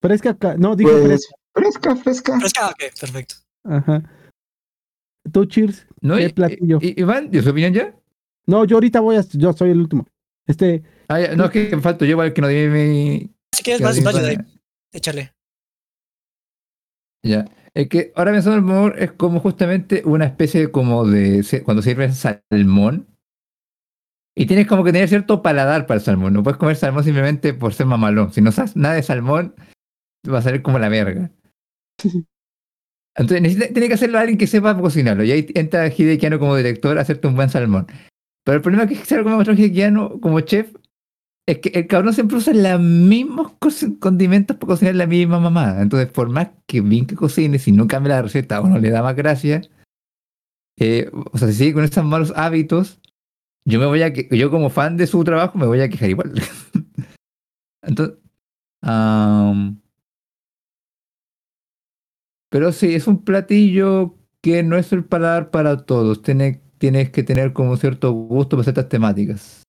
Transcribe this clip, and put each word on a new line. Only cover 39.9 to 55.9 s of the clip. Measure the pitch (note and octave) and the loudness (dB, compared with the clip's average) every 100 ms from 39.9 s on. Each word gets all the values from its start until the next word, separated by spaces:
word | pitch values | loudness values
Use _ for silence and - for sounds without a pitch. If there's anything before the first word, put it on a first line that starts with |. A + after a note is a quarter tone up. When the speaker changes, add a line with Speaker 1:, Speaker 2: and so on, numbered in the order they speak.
| G#3 G#3 - | 0 -2 -6
Speaker 4:
como | E3 D#3+ | -2 0
chef, | D#3 G#3 A3 - _ _ _ _ _ _ - | 0 -2 -2 -12 _ _ _ _ _ _ -6
es | D3+ | -4
que | F#3 | -2
el | F3+ E3+ | -4 0
cabrón | F#3 G3+ | 0 0
siempre | A3 A3 A#3+ | 0 0 0
usa | A3 | 2
los | A3+ F#3+ F3+ | 2 2 2
mismos | E3+ E3+ F3+ A3+ C4+ C#4 D#4 _ | 2 4 6 4 0 -6 -8 _
co-, | D4+ D4+ C4+ - | -4 -2 -6 -2
condimentos | F#3+ F#3 F#3 G3 G3+ - | -2 0 2 2 0 -4
para | - | -2
cocinar | F3 F#3+ F#3 | 0 2 0
la | E3+ | 0
misma | F3 F3 F3 | 2 2 2
mamada. | E3+ E3+ A#2+ F#2+ | 2 0 0 0
Entonces, | G2+ C3+ B2+ | 0 0 -2
por | - A#2+ | -2 -2
más | C3 F#3+ _ - | -2 -4 _ -6
que | A2 | -2
bien | G#2 A2+ B2+ | 2 0 0
que | G#3 | -2
cocine, | D3+ D#3 D#3 C#3 | -2 0 0 0
si | C3 | 4
no | G2+ A2 | 4 4
cambia | C3+ C#3 C3+ | 0 0 -2
la | |
receta | A2+ C3+ C3 G#2 | -2 -4 -4 -2
o | F#3 | 0
no | F3+ | 2
le | A2 | 2
da | A2+ | 0
más | B2 C3 | -2 -2
gracia, | D3 C#3 D3 D3+ - _ _ _ _ _ _ _ _ _ _ _ | -2 -2 -2 -4 -6 _ _ _ _ _ _ _ _ _ _ _
eh, | A2 A#2 - - - | 0 0 -4 -10 -8
o | - | -2
sea, | A2+ | -2
si | |
sigue | G#2 C#3+ | 2 0
con | D3+ | 2
esos | D3+ F3 | 0 0
malos | D3+ D#3 D#3 D#3 | 0 0 -2 -2
hábitos, | D#3+ E3 D#3 E3 G3 - _ _ _ _ _ _ | -2 -2 0 -2 -2 -8 _ _ _ _ _ _
yo | - A2+ | -2 0
me | C#3 | 2
voy | D3+ | 2
a | E3 | 0
que-, | C3+ - B2 | -2 -2 0
yo | C#3 | 0
como | D#3+ C#3+ | 0 0
fan | C3+ D3 E3+ | 0 -2 -2
de | F3+ | 0
su | F3+ | 0
trabajo | E3 D#3+ F#3 G3 | 0 0 -2 -2
me | A#2+ | 0
voy | A#2+ | 0
a | |
quejar | C3 | -2